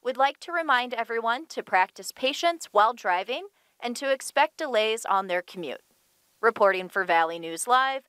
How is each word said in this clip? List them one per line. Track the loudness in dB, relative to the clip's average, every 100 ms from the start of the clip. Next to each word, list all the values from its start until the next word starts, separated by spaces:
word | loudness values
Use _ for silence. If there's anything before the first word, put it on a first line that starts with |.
would | -6 2
like | 0 0
to | -6
remind | -4 0 0 0
everyone | -6 -4 -2 -2 -4 -6
to | -12
practice | 0 2 2 -2 -16
patience | -4 -4 0 -2 -2 0
while | 4 4
driving | 2 -2 -2 -2 -8 -10 _ _ _
and | -10
to | -6 -2
expect | -2 -2 0 0 0
delays | -2 0 0 -2 0
on | -2 0
their | -4
commute. | -4 -12 -10 -10 _ _ _ _ _ _
Reporting | 0 4 2 2 -2
for | -4
Valley | 2 4 2 -2
News | -8 -8 2
Live | 2 2 -2